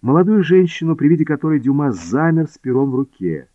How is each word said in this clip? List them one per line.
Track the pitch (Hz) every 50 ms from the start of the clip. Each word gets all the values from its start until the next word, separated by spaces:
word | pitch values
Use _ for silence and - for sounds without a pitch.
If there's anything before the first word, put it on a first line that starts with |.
| -
молодую | 117 135 170 180 185 214 208 185
женщину, | 160 180 185 185 170 - - 165 160 165
при | 160 - 147
виде | 165 156 156
которой | - 156 143 - 160 156 147
Дюма | 117 131 139 143 147 139 113
замер | 92 82 85 95 135 160 165 165 160 160 151
с | _ _
пером | _ 131 127 131 139 139
в | 131
руке. | 127 139 135 _ _ 95 87 80 73 64 _ _